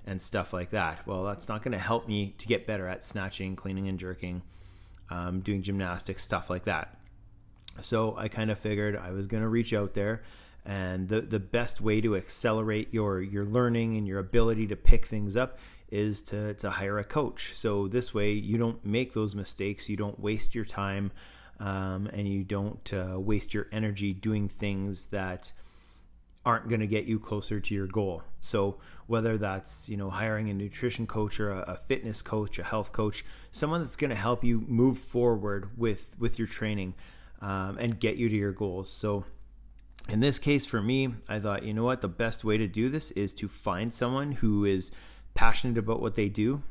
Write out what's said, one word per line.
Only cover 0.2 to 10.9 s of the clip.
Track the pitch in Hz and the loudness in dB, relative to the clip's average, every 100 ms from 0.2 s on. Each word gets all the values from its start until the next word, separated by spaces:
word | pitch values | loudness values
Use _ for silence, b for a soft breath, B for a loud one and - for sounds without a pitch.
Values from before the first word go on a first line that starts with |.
stuff | - 107 - | -4 -4 -2
like | 90 90 | -4 -4
that. | 104 82 80 - | -2 -2 -4 -6
Well, | 95 | -4
that's | 98 95 - | -4 -6 -6
not | 107 | -4
gonna | 131 101 | -2 -2
help | 95 117 110 | 0 0 0
me | 104 98 - | -2 -2 -6
to | 107 | -2
get | 107 - | 0 0
better | 104 92 | -4 -4
at | 92 | -8
snatching, | - 104 95 - 95 95 | -8 -6 -6 -6 -6 -6
cleaning | 98 95 98 | -6 -4 -4
and | 92 | -4
jerking, | 92 90 90 90 - B B B B B - | -6 -8 -8 -8 -10 B B B B B -10
um, | 90 90 92 | -6 -4 -2
doing | 95 101 | 0 -2
gymnastics, | 95 98 92 87 - 95 | -2 -2 -2 -4 -6 -8
stuff | - 95 - | -4 -4 -2
like | 90 | -4
that. | - 80 - - - - - - - - - - | -2 -2 -4 -14 -20 -20 -20 -20 -20 -20 -18 -12
So | - 110 110 101 | -2 0 0 -2
I | 104 | -4
kinda | - 110 104 | -2 -2 0
figured | 107 104 104 104 | -2 0 0 -2
I | 92 | -4
was | 95 98 | -6 -2
gonna | 110 110 | 0 2
reach | 117 113 | 2 2
out | 107 101 | 0 0
there, | - 101 113 B B B B - | 0 0 -2 B B B B -6
and | 98 92 | -4 -2